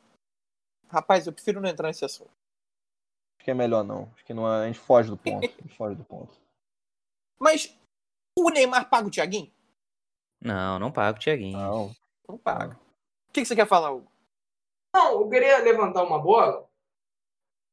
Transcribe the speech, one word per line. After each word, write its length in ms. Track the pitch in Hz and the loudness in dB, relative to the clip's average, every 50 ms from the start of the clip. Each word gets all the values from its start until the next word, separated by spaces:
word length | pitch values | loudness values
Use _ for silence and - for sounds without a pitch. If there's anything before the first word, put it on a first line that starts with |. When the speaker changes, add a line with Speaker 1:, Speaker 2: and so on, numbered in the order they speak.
| _ _ _ _ _ _ _ _ _ _ _ _ _ _ _ _ _ _ | _ _ _ _ _ _ _ _ _ _ _ _ _ _ _ _ _ _
Speaker 1:
Rapaz, 380 | - 160 - - 190 185 156 | -4 -2 2 2 2 2 0
eu 60 | 170 | -2
prefiro 280 | 160 - - 214 208 202 | -12 -8 -6 -6 -4 -2
não 80 | 196 185 | -4 -6
entrar 200 | 160 147 160 156 | -4 -4 -6 -6
nesse 160 | 160 - 143 | -6 -6 -8
assunto. 260 | 131 - - - - _ _ _ _ _ _ _ _ _ _ _ _ _ _ _ _ _ _ _ _ _ _ | -8 -8 -10 -20 -20 _ _ _ _ _ _ _ _ _ _ _ _ _ _ _ _ _ _ _ _ _ _
Speaker 2:
Acho 60 | - | -6
que 60 | - | -4
é 40 | 127 | -2
melhor 300 | 127 123 120 117 110 104 | -2 0 0 0 0 -2
não. 260 | 101 104 101 104 113 - | -4 -8 -12 -12 -14 -18
Acho 100 | _ _ | _ _
que 100 | - 117 | -14 -10
não 180 | 113 113 110 | -6 -4 -2
é, 120 | 110 110 110 | -2 -2 -4
a 20 | |
gente 140 | 113 113 - | -6 -8 -6
foge 280 | - - 131 120 113 110 | 2 4 4 6 4 2
do 80 | 101 | -4
ponto. 300 | - - - 104 101 - | -8 -8 -8 -6 -6 -6
Speaker 1:
<laughs> 0 | |
Speaker 2:
A 160 | - - - | -8 -8 -10
gente 140 | - - - | -20 -18 -12
foge 180 | - 113 104 98 | -10 -10 -8 -10
do 100 | - - | -10 -14
ponto. 300 | - - - - - _ _ _ _ _ _ _ _ _ _ _ _ _ _ _ _ _ _ _ _ _ - | -18 -18 -18 -18 -20 _ _ _ _ _ _ _ _ _ _ _ _ _ _ _ _ _ _ _ _ _ 2
Speaker 1:
Mas 400 | 269 311 311 302 - - _ _ _ _ _ _ _ _ _ _ _ _ - | 2 4 4 2 0 -8 _ _ _ _ _ _ _ _ _ _ _ _ -2
o 140 | 370 339 339 | 2 2 4
Neymar 400 | 330 294 262 247 254 247 240 - | 4 4 4 4 2 0 0 2
paga 160 | - 233 214 | 2 2 2
o 40 | 202 | 0
Thiaguinho? 420 | - 180 156 180 196 208 151 - _ _ _ _ _ _ _ _ _ _ _ _ _ _ _ _ _ - | -4 -4 -4 -4 -4 -8 -8 -10 _ _ _ _ _ _ _ _ _ _ _ _ _ _ _ _ _ -12
Speaker 3:
Não, 360 | - 117 101 95 92 95 95 92 | -8 -6 -4 -4 -2 -4 -4 -4
não 120 | 101 131 | -6 -6
paga 260 | 151 - 104 107 110 | -4 -2 -2 -2 -2
o 40 | 110 | -2
Thiaguinho. 360 | - 151 156 131 101 95 95 | -4 -4 -4 -4 -4 -8 -8
Speaker 2:
Não. 400 | 98 98 98 104 113 104 98 117 _ _ _ _ _ _ - | -8 -6 -6 -6 -6 -8 -8 -12 _ _ _ _ _ _ -20
Speaker 1:
Não 80 | 190 | -16
paga. 380 | 233 - 202 - - - - - | -10 -6 -6 -6 -6 -8 -10 -12
Speaker 2:
Não. 120 | - _ _ _ _ _ _ _ _ _ _ | -18 _ _ _ _ _ _ _ _ _ _
Speaker 1:
O 40 | |
que 100 | - 294 | -6 -4
que 40 | 247 | -4
você 80 | - 240 | -2 2
quer 140 | 220 208 202 | 2 2 4
falar, 240 | 196 175 160 147 | 4 2 2 0
Hugo? 180 | 135 127 - _ _ _ _ _ _ _ _ _ _ _ _ _ _ _ _ _ - | -4 -8 -10 _ _ _ _ _ _ _ _ _ _ _ _ _ _ _ _ _ 2
Speaker 4:
Não, 260 | 381 330 - - 202 | 4 4 4 2 0
eu 80 | 208 214 | 0 0
queria 300 | 247 254 269 277 277 247 | 2 2 4 6 4 4
levantar 440 | 226 233 220 220 202 185 - 180 | 6 4 4 4 2 0 0 0
uma 160 | 180 - 156 151 | -2 0 0 0
bola. 480 | 151 170 220 233 - - - - - _ _ _ _ _ _ _ _ _ _ _ _ _ _ _ _ _ _ _ _ _ | 2 4 4 6 4 2 0 -4 -10 _ _ _ _ _ _ _ _ _ _ _ _ _ _ _ _ _ _ _ _ _